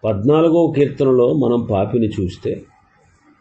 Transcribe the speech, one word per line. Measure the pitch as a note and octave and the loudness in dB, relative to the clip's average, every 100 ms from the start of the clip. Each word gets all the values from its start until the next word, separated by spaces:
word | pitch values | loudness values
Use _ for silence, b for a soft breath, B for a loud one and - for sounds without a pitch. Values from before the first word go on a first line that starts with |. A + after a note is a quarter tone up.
పద్నాలుగవ | A2 G#2 A2+ D3+ E3 E3 E3 C#3 | -4 -2 2 2 4 2 0 0
కీర్తనలో | C#3+ - C#3 B2+ B2 | -2 0 0 2 2
మనం | D3+ A#2+ A#2+ A2 | 2 0 -2 -2
పాపిని | G2+ G2+ B2 A2 | -2 -2 -2 -2
చూస్తే, | - F#2 - - - - _ _ _ _ _ _ _ | -4 -6 -6 -10 -10 -12 _ _ _ _ _ _ _